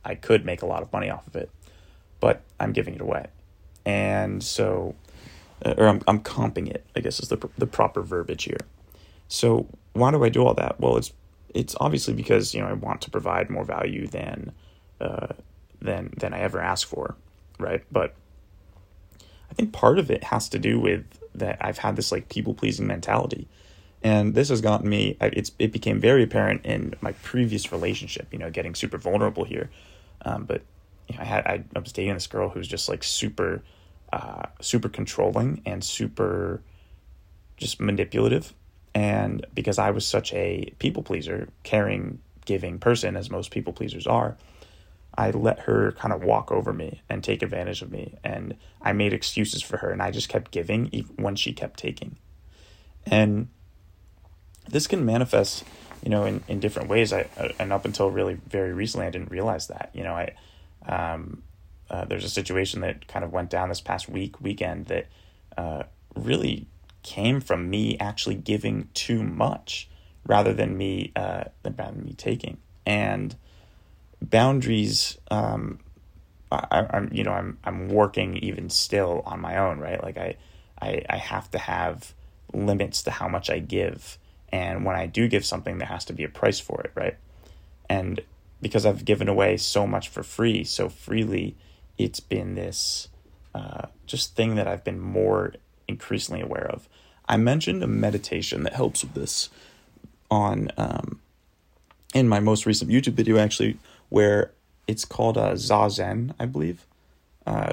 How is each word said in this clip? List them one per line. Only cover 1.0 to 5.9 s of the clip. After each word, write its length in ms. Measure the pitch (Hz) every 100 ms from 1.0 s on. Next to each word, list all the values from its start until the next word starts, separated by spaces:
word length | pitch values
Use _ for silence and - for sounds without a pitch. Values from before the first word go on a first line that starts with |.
| 98
off 180 | 98 -
of 100 | -
it, 140 | - - - - - - _ -
but 220 | 110 - - -
I'm 140 | 104
giving 220 | 104 -
it 60 | -
away. 280 | - - - - - - - - 104
And 560 | 101 98 101 101 101
so, 520 | - - 104 95 90 - - - - - - -
uh, 100 | - -
or 80 |
I'm, 160 | 107